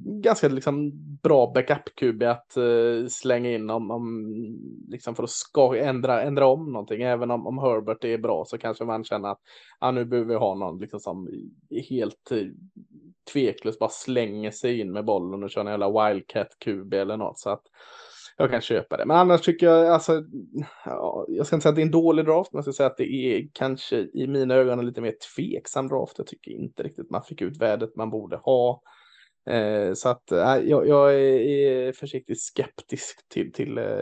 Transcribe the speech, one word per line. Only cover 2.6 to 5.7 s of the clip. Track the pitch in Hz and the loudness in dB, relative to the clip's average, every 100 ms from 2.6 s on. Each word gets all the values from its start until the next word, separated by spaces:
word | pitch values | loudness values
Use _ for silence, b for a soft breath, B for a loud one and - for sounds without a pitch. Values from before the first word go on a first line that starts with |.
| 120 117 117 117 123 | 2 4 2 0 -4
slänga | - 131 120 123 | -4 0 0 0
in | 113 107 | -2 -2
om, | 113 104 | -4 -4
om, | 117 117 113 107 107 110 113 65 58 - | -6 -6 -8 -8 -10 -10 -12 -16 -18 -16
liksom, | 120 - | -12 -10
för | 117 | -6
att | 120 | -6
ska | - - 147 131 | -6 -2 4 4